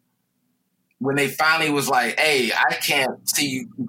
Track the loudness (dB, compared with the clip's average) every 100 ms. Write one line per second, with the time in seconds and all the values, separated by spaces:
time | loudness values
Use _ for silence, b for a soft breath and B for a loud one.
0 | _ _ _ _ _ _ _ _ _ -6
1 | -2 0 -2 0 0 2 2 0 2 2
2 | 0 2 2 2 2 2 0 0 -2 0
3 | 0 -4 -4 -2 -2 -4 -8 -10